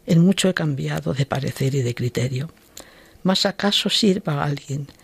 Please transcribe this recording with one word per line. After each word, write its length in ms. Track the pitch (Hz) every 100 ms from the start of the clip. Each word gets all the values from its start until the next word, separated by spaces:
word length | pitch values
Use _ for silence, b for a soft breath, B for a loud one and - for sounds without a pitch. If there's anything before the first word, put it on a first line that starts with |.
| -
En 200 | 165 175
mucho 240 | 196 185
he 40 |
cambiado 600 | 180 160 139 151 151 160
de 120 | 139 139
parecer 500 | 127 135 - 135 139
y 60 |
de 120 | 120
criterio, 560 | 120 123 - 123 131 160 - B B B B B B
mas 220 | 185 185 202
acaso 440 | - 202 - 190
sirva 520 | - 214 185 170 143
a 40 | 147
alguien 420 | 143 - 139 139 B